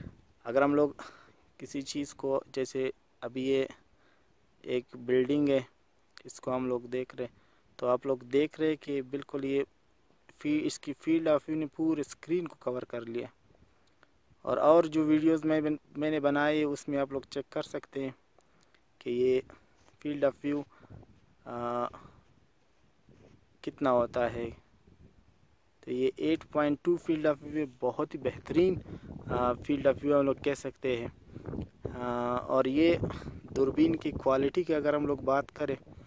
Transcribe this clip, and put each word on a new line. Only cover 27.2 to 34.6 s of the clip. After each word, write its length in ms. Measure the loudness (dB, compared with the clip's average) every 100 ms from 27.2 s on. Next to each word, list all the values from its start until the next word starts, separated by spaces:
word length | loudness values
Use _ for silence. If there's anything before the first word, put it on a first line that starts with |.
| 2
of 100 | 0
view 240 | -4 -4 -6 -2
बहुत 340 | -4 -2 -6
ही 40 | -4
बेहतरीन, 560 | -6 -6 -2 2 4 2 -6 -16 -14 -14 -4
आ, 220 | 0 0
field 320 | 0 -2 2 2
of 140 | 2
view 120 | 2
हम 140 | 4 4
लोग 140 | 2
कह 100 | -2
सकते 420 | -2 -6 -4 -2 -2
हैं। 960 | -4 -12 -18 -14 -10 -8 -10 -10 -10
आ, 440 | -6 -4 -2 -2 -2
और 320 | 2 2 2
ये 300 | 4 4 4 -2 -6 -12 -14 -8
दूरबीन 420 | 0 0 4 4
की 160 | 2 -4
quality 520 | -2 0 2 2 0